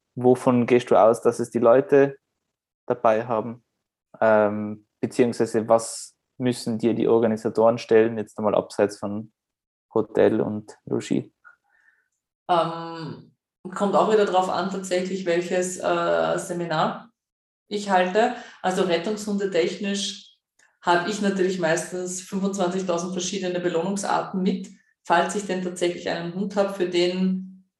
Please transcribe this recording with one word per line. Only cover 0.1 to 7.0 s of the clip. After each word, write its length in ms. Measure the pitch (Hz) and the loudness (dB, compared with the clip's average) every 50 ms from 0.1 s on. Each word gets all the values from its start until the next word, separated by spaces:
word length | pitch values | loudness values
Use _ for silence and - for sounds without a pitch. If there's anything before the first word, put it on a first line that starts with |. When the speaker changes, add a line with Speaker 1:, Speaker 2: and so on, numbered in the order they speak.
| _ | _
Speaker 1:
wovon 520 | 131 123 127 127 123 - 135 123 123 120 | 2 4 4 4 4 4 2 2 4 4
gehst 240 | 113 123 123 120 - | 4 4 4 4 4
du 60 | 113 | 4
aus, 260 | - 98 110 117 117 - | 6 6 6 6 4 2
dass 180 | 120 117 - | 0 0 0
es 100 | 120 - | -2 -4
die 80 | - 117 | -2 2
Leute 600 | 117 117 117 131 135 - 147 139 139 139 139 - _ _ _ _ _ _ _ _ _ _ _ _ _ | 6 6 6 6 6 4 4 4 4 4 2 -4 _ _ _ _ _ _ _ _ _ _ _ _ _
dabei 400 | - 123 123 - 117 110 110 120 | -6 -4 0 2 2 2 2 0
haben? 380 | 123 117 110 107 120 113 - _ _ _ _ _ _ _ _ _ _ - - | -2 -2 -4 -4 -4 -8 -14 _ _ _ _ _ _ _ _ _ _ -6 0
Ähm, 680 | 113 110 110 107 107 104 104 107 107 107 107 104 _ _ _ _ | 2 4 6 6 4 2 0 -2 -4 -6 -8 -10 _ _ _ _
beziehungsweise 680 | - 113 - - 123 120 110 - 117 110 - 113 107 117 | -8 -2 0 2 2 2 2 0 -2 -2 0 0 2 4
was 480 | 117 113 117 - - - - - _ _ _ _ _ - | 4 2 2 0 -10 -14 -14 -16 _ _ _ _ _ -4
müssen 400 | 127 123 120 - - - 113 107 | -2 -2 -2 -2 -4 -6 -4 -2
dir 160 | 120 117 110 | 0 0 0
die 140 | 117 | 2